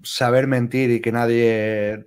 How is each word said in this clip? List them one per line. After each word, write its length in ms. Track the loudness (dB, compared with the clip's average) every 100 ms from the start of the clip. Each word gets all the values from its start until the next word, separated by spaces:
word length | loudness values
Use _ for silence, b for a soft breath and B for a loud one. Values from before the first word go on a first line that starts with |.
saber 460 | -12 -2 2 2 2
mentir 420 | 0 0 0 0
y 120 | 0
que 100 | 0
nadie 920 | -2 0 2 2 2 -2 -2 -4 -6